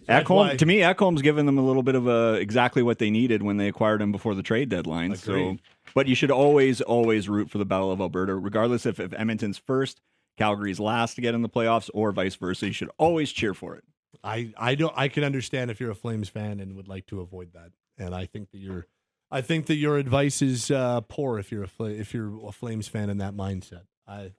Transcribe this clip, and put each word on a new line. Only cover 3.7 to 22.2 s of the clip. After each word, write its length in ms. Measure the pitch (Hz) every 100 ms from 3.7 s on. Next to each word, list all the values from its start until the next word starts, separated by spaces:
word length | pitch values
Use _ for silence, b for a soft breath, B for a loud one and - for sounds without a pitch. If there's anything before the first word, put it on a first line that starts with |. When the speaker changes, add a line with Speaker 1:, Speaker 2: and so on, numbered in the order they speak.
| - 110 107
Speaker 2:
him 120 | 104
before 200 | 98 113 95
the 80 |
trade 260 | - 113 139
deadline. 460 | 90 82 82 87 92
So, 160 | 110
Speaker 1:
Agreed. 280 | 95 92 95 _ b -
Speaker 2:
but 140 | 135 139
you 80 | 123
should 160 | 139
always, 480 | 131 143 147 135 123
always 480 | - 120 113 110 98
root 220 | 104 104
for 80 | 104
the 80 | 98
Battle 260 | 95 95
of 80 | 95
Alberta, 340 | 90 90 95 95
regardless 500 | 101 107 120 120 120
if, 120 | 92
if 120 | 92
Edmonton's 440 | 110 110 110 110 95
first, 420 | - 131 135 - _ _ _ -
Calgary's 420 | 107 101 101 90
last 360 | 104 117 117 -
to 60 |
get 120 | 120
in 80 | 117
the 80 | 113
playoffs, 400 | 123 113 113 -
or 200 | 107 107
vice 220 | 95 95 -
versa. 320 | 90 92 101
You 40 |
should 200 | - - -
always 340 | 160 165 139
cheer 200 | - 107 92
for 200 | 87 82
it. 80 | _ _ _ -
Speaker 1:
I, 300 | 101 113 117 104
I 200 | 120 143
don't, 180 | 160 127
I 120 | 139
can 160 | 151
understand 480 | 143 139 - 131 120
if 80 | 107
you're 100 | 120
a 60 | 101
Flames 340 | 117 110 101
fan 300 | 107 104 101
and 160 | 95 98
would 120 | 95
like 200 | 95 -
to 140 | 98
avoid 320 | 87 92 87
that. 180 | 85 85 _ _ -
And 160 | 90
I 140 | 90 92
think 240 | 107 98
that 80 | 98
you're, 260 | 95 90 - _ _ _ -
I 100 | 135
think 240 | 120 165 151
that 100 | 156
your 220 | 147 143
advice 460 | 135 135 143 -
is, 260 | 135 123 -
uh, 320 | 139 123 120
poor 380 | - - 135 110
if 120 | -
you're 120 | 107
a 40 | 95
Fla-, 200 | - 110
if 240 | 107 104
you're 340 | 120